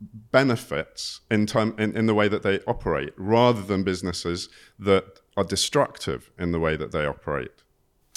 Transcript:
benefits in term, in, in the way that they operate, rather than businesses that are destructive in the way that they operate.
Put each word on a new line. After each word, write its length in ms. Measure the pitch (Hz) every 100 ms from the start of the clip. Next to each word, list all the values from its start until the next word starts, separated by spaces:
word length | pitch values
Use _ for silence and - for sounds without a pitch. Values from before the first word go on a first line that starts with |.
benefits 1200 | - 110 - 131 135 113 - 73 76 - - - -
in 160 | 107 104
term, 280 | 113 110 110
in, 180 | 110 95
in 100 | 113
the 80 |
way 140 | 107 104
that 140 | 101
they 180 | 101 98 -
operate, 460 | 120 98 73 71 -
rather 460 | 95 113 123 113
than 200 | 95 98
businesses 640 | 95 92 92 85 87 87 - - - -
that 420 | 101 95 - - _ -
are 80 |
destructive 840 | 92 98 - 143 135 - - 64 - -
in 140 | 87
the 80 | 85
way 160 | 80 76
that 160 | 64
they 140 | 80 73
operate. 560 | 67 - 73 64 _ _ _ _ _ _